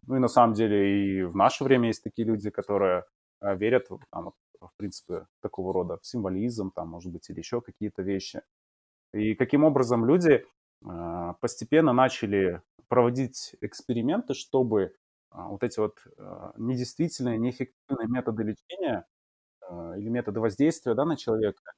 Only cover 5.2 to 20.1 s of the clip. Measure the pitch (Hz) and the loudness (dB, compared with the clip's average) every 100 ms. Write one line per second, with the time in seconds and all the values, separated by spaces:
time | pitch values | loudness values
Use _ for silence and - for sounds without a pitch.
5.2 | - _ 104 - 92 92 87 85 - 123 | -10 _ -10 -6 -2 -2 -2 -6 -8 -6
6.2 | 98 92 120 110 95 87 85 85 90 85 | -4 -2 -4 -4 -6 -8 -10 -12 -12 -14
7.2 | - 85 82 120 - - 104 - 95 98 | -14 -14 -6 -6 -6 -10 -10 -6 -4 -4
8.2 | - - - _ _ _ _ _ _ 107 | -6 -14 -16 _ _ _ _ _ _ -4
9.2 | 107 104 123 143 156 139 120 120 120 175 | -2 0 2 4 6 4 2 2 4 4
10.2 | 170 127 - _ _ _ - 87 85 87 | 6 4 2 _ _ _ -14 -10 -8 -6
11.2 | 85 87 117 - - 156 156 123 131 - | -8 -6 -6 -6 2 4 6 6 4 2
12.2 | 107 101 95 85 _ _ - 120 120 123 | 0 2 2 -2 _ _ 0 4 4 2
13.2 | 127 - - - 110 - - 117 120 196 | -4 -6 -14 -10 -12 -10 -4 -2 0 -2
14.2 | 240 135 - 135 123 107 92 _ _ _ | -4 -8 -2 0 2 2 0 _ _ _
15.2 | _ - 92 101 120 110 107 - - - | _ -16 -12 -6 -4 -2 -4 -4 -20 -20
16.2 | 98 92 - - 117 123 123 - 165 - | -18 -16 -16 -8 -4 -4 -4 -4 -4 -2
17.2 | 123 113 120 123 131 _ - 135 113 127 | -4 -2 -2 -4 -10 _ -8 -6 -2 -4
18.2 | 120 110 107 104 - 196 170 101 - _ | -4 -4 -4 -6 -12 -6 -4 -4 -8 _
19.2 | _ _ _ _ 92 87 82 92 107 | _ _ _ _ -16 -12 -10 -8 -4